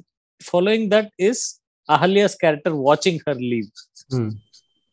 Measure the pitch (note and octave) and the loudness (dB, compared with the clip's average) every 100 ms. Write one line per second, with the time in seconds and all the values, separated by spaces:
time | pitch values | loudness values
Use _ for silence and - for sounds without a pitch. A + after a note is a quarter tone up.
0 | _ _ _ _ - F3+ G3+ A3+ G#3 G#3 | _ _ _ _ -4 -2 0 0 2 0
1 | G#3 - G3 B3+ - - _ _ - D3+ | 0 -2 -2 -2 -8 -12 _ _ -2 2
2 | F3+ G3+ G3 - E3 D3 F3 D3+ C3+ D3+ | 4 2 2 0 0 0 -4 0 2 2
3 | F#3+ E3 D3+ B2+ B2 A#2 G#2+ - - - | 0 -2 -4 -4 -4 -4 -6 -16 -20 -20
4 | - B2+ A2 G#2 _ _ _ _ _ | -6 -4 -4 -8 _ _ _ _ _